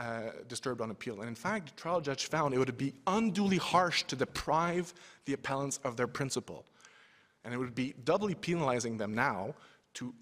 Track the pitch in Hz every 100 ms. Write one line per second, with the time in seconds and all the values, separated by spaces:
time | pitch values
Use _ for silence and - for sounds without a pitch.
0 | 120 113 110 82 123 120 135 120 113 98
1 | 123 101 117 113 180 214 151 - 165 175
2 | 143 135 - 156 147 127 131 120 139 -
3 | - 202 226 180 196 180 - 175 175 143
4 | - 131 135 - - 156 175 175 175 -
5 | - - - 139 - 135 139 135 131 117
6 | 123 - 131 123 - 80 - _ - -
7 | - _ _ _ 113 123 127 120 131 139
8 | 123 190 208 160 170 170 139 123 120 110
9 | 104 110 135 98 104 - - - _ -
10 | 123 117